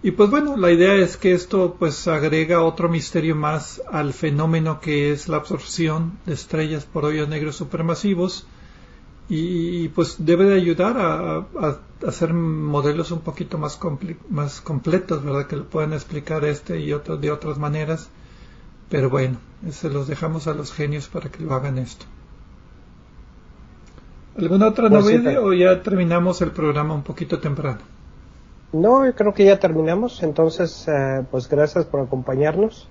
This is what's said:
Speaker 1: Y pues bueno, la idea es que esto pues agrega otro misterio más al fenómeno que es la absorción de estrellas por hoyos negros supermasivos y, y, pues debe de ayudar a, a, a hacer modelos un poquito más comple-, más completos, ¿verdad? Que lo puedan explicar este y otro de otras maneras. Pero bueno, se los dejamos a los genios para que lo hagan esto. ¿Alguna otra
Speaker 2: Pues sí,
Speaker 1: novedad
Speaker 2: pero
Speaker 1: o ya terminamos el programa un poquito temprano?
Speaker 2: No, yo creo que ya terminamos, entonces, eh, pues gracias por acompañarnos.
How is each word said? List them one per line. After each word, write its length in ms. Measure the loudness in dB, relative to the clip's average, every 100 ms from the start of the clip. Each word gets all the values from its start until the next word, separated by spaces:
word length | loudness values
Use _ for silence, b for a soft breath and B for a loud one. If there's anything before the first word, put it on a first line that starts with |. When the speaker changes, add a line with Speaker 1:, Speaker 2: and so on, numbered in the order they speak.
Speaker 1:
Y 120 | -2
pues 180 | 4 4
bueno, 260 | 4 0 2
la 140 | 4
idea 240 | 6 6
es 220 | 6 2 2
que 160 | 2
esto 420 | 2 2 0 0 0
pues 300 | -4 -2 -2
agrega 560 | 0 0 0 2 2
otro 260 | 2 0 -2
misterio 460 | -2 -2 -2 0
más 480 | -2 -2 -4 -8 -14 -8
al 220 | -4 -4
fenómeno 680 | -2 -2 0 2 0 0 -4
que 300 | -2 0 0
es 180 | -2 -2
la 100 | -6
absorción 800 | -4 -8 -8 -2 -2 0 -4 -6
de 100 | -8
estrellas 500 | -8 -6 -4 -2 -6
por 200 | -6 -4
hoyos 240 | -2 -2 -2
negros 280 | -4 -6 -8
supermasivos 920 | -8 -4 -4 -2 -2 0 -2 -4 -16 b b b b b b -20 -6
y, 560 | -4 -2 -2 -2 -4
y, 40 | -4
pues 360 | -2 -2 -2
debe 200 | 2 4 6
de 80 |
ayudar 420 | 4 2 2 0 0
a, 380 | -2 -2 -4 -6
a, 0 | -6 -4
a 180 | -4 -4 -10 -8 -8
hacer 240 | -4 -2
modelos 760 | 0 -2 -2 -2 0 0 -2 -4
un 100 | -6
poquito 380 | -8 -10 -8 -6
más 200 | -8 -6
comple-, 380 | -8 -6 -8 -12 -8
más 300 | -4 -4 -6
completos, 600 | -6 -4 0 -2 0 -6
¿verdad? 220 | -2 -4 -4
Que 80 | -8
lo 80 |
puedan 280 | -6 -4 -4
explicar 520 | -4 -8 -12 -6 -2 -2
este 340 | -4 -6 -6
y 120 | -4
otro 240 | -6 -6 -6
de 120 | -4
otras 260 | -4 -6 -6
maneras. 500 | -4 -4 -4 -6 -8 b b b b b b -20 -6
Pero 220 | 0 0
bueno, 260 | 0 -2 -4 -10 -12 -12
se 200 | -8 -6
los 160 | -4 -4
dejamos 380 | -4 -4 -4 -4
a 80 |
los 180 | -6 -8
genios 360 | -6 -4 -4 -8
para 200 | -10 -10
que 140 | -10
lo 100 | -4
hagan 220 | -4 -2 -4
esto. 300 | -6 -10 -20 -20 -20 -20 -20 -20 -20 -20 -20 -20 -20 -20 -20 -20 -20 -20 -20 -20 -20 -20 -20 -20 -18 -4
¿Alguna 300 | 0 4 4
otra 200 | 4 6
Speaker 2:
Pues 160 | 8 8
sí, 60 | 4
Speaker 1:
novedad 120 | 4
Speaker 2:
pero 120 | 2 2
Speaker 1:
o 60 |
ya 300 | 6 6 6
terminamos 580 | 2 0 2 2 2 0
el 120 | -2
programa 420 | 0 0 0 -2
un 80 | -4
poquito 360 | -6 -8 -4 -4
temprano? 400 | -2 -4 -4 -6 -12 -20 -20 -20 -20 -20 -20 -20 -6
Speaker 2:
No, 320 | 2 6 6 4
yo 80 |
creo 180 | 2 0
que 140 | 6 6
ya 120 | 8
terminamos, 640 | 4 2 2 0 -2 -2
entonces, 640 | -4 2 2 2 -4 -2 -2
eh, 360 | 0 0 -2 -2
pues 180 | -6 0
gracias 380 | 2 2 2 0
por 140 | -2
acompañarnos. 840 | -2 -4 -2 0 0 2 -2 -2 -20